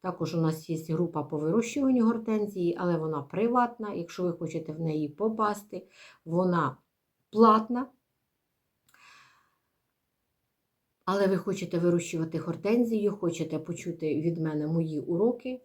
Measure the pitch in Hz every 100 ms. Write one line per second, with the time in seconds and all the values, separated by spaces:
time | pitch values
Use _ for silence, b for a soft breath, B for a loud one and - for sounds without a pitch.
0 | 185 175 160 170 160 156 - 156 - 160
1 | 175 156 143 151 156 214 220 285 269 254
2 | 226 226 226 214 208 190 170 170 175 165
3 | 156 151 139 175 226 247 240 240 214 180
4 | 170 - 180 170 160 160 160 156 160 156
5 | 147 147 220 220 214 208 - 180 - B
6 | B B 165 165 185 170 143 135 _ _
7 | _ _ _ 214 226 220 220 240 262 _
8 | _ _ _ _ _ _ _ _ _ b
9 | b b b b b b _ _ _ _
10 | _ _ _ _ _ _ _ _ _ _
11 | - 202 190 190 - 185 175 175 170 170
12 | - 165 160 160 - 165 196 240 226 220
13 | 202 202 175 165 160 156 156 165 175 165
14 | 156 147 165 165 156 151 151 165 160 151
15 | - 170 226 240 254 254